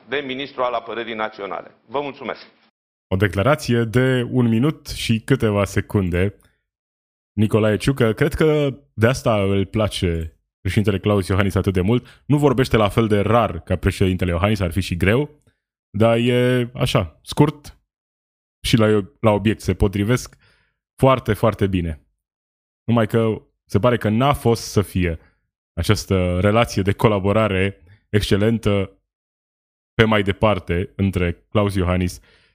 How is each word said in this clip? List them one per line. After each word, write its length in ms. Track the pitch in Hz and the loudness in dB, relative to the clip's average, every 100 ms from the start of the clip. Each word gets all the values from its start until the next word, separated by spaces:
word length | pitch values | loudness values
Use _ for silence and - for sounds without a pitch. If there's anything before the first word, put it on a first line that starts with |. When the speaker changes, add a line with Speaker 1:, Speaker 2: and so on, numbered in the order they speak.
| - | -10
Speaker 1:
de 100 | 135 | -8
ministru 440 | 139 131 135 - | -6 -10 -10 -6
al 120 | 123 | -4
apărării 420 | 117 117 110 113 110 | -4 -8 -10 -8 -6
naționale. 560 | 107 - 98 82 - _ _ | -8 -8 -12 -12 -14 _ _
Vă 160 | 131 | -8
mulțumesc! 460 | 143 131 113 80 - _ _ _ _ _ - | -8 -10 -10 -12 -14 _ _ _ _ _ -6
Speaker 2:
O 80 | 95 | 0
declarație 680 | 101 98 104 - - 117 | 0 0 0 0 0 0
de 440 | 117 113 131 127 120 | 0 0 2 0 -2
un 160 | 123 117 | 0 2
minut 400 | 113 143 156 - | 2 0 -2 -10
și 320 | - - 113 | -8 -2 -2
câteva 460 | - 131 110 101 98 | 0 0 2 0 0
secunde. 720 | - - 107 90 87 98 - _ _ _ _ _ _ _ _ _ | -2 -2 -2 0 0 -2 -4 _ _ _ _ _ _ _ _ _
Nicolae 440 | - 107 110 107 101 | -2 0 2 2 0
Ciucă, 360 | - 135 117 | 0 0 0
cred 200 | 107 143 | 0 -2
că 440 | - 160 151 143 131 _ | 0 2 2 0 -4 _
de 140 | - 113 | 0 0
asta 340 | 127 127 104 | 2 0 0
îl 220 | 98 98 95 | 0 0 -2
place 680 | 110 104 - 90 82 80 - _ _ | -2 -2 -2 -2 -2 -6 -12 _ _
președintele 400 | 92 98 104 98 | -4 0 0 0
Claus 280 | 104 104 90 | 2 0 0
Iohannis 280 | 95 98 95 | 0 0 0
atât 180 | 90 | 0
de 80 | 92 | 0
mult. 420 | 92 123 - - - | 0 0 -2 -12 -2
Nu 120 | 147 | 2
vorbește 400 | 143 117 127 - | 2 2 2 2
la 120 | 101 | 2
fel 180 | 120 113 | 2 0
de 120 | 104 | 2
rar 400 | 98 117 101 85 | 2 2 0 -4
ca 160 | - 92 | -6 -2
președintele 560 | 98 - 92 92 90 | -2 0 0 0 -2
Iohannis, 280 | 85 104 107 | 0 0 0
ar 120 | 90 | -2
fi 100 | 80 | -4
și 160 | 85 87 | -4 0
greu, 440 | 92 120 147 - _ _ _ _ _ | 0 0 -2 -10 _ _ _ _ _
dar 280 | 104 113 117 | 0 2 2
e 540 | 120 123 123 127 120 | 2 2 2 0 -2
așa, 460 | - 135 127 87 - | -4 -2 -2 -4 -10
scurt 560 | - - 147 - - - _ _ _ _ _ _ _ _ | -6 2 2 0 -14 -20 _ _ _ _ _ _ _ _
și 160 | - 117 | -2 2
la, 100 | 107 107 95 _ | 4 2 -2 _
la 120 | 110 | 2
obiect, 300 | 104 104 98 | 2 2 -2
se 120 | - | -2
potrivesc 640 | 92 104 101 101 127 - _ _ _ _ _ _ - | 0 0 0 0 -2 -4 _ _ _ _ _ _ 0
foarte, 380 | 131 127 - | 2 2 0
foarte 340 | 104 113 - 98 | 0 0 0 -2
bine. 400 | 95 85 76 _ _ _ _ _ _ _ _ | -2 -4 -8 _ _ _ _ _ _ _ _
Numai 240 | - 117 107 | -2 0 2
că 340 | 117 113 104 _ _ - | 0 0 -4 _ _ -4
se 140 | 101 | 0
pare 180 | 123 117 | 2 2
că 120 | 107 | 0
n-a 240 | 110 139 | 2 2
fost 300 | 135 117 117 | 2 2 0
să 180 | - - | 0 -2
fie 380 | 95 95 85 80 _ _ _ _ _ | -2 0 -2 -4 _ _ _ _ _
această 680 | - 87 104 - 95 90 90 | -4 0 0 0 0 0 0
relație 420 | 101 110 120 - | 2 2 0 -2
de 120 | 95 | -2
colaborare 880 | - 120 101 98 104 110 92 98 - - - _ | 0 0 0 0 0 0 0 -2 -4 -20 -20 _
excelentă 920 | 104 - 101 107 113 107 101 95 _ _ _ _ _ _ _ _ _ _ | -2 0 0 2 0 0 -2 -4 _ _ _ _ _ _ _ _ _ _
pe 100 | - | 0
mai 200 | 110 107 | 2 2
departe 680 | 98 - 110 92 - 87 101 - | 0 0 0 0 -2 -4 -4 -2
între 500 | 98 92 87 - _ | -2 0 -4 -6 _
Claus 260 | 110 101 98 | -2 -2 0
Iohannis 440 | 87 90 90 - _ _ _ | 0 0 -2 -6 _ _ _